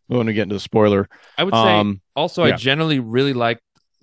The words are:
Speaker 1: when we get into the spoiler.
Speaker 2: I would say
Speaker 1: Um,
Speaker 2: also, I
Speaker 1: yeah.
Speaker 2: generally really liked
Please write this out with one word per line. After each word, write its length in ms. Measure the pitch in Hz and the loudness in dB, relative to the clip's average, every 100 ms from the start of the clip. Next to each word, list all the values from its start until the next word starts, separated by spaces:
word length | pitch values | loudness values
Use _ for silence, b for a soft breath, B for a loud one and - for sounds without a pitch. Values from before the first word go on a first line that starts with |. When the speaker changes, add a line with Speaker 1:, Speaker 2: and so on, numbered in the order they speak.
| - | -6
Speaker 1:
when 200 | 123 113 | -2 -2
we 60 | |
get 120 | 107 | -2
into 100 | 98 | -4
the 60 | 101 | -6
spoiler. 480 | - 113 107 101 101 b b b | -2 2 4 2 -2 b b b
Speaker 2:
I 80 | |
would 80 | 180 | 0
say 200 | 113 113 107 | 2 4 4
Speaker 1:
Um, 220 | 104 101 _ - | 0 -4 _ -6
Speaker 2:
also, 260 | 170 - | -6 0
I 60 | 156 | 0
Speaker 1:
yeah. 80 | 92 | 0
Speaker 2:
generally 440 | 127 143 160 143 | -2 -2 0 -2
really 340 | 113 120 139 | -2 -2 0
liked 260 | 123 117 117 _ _ _ _ | 0 -2 -4 _ _ _ _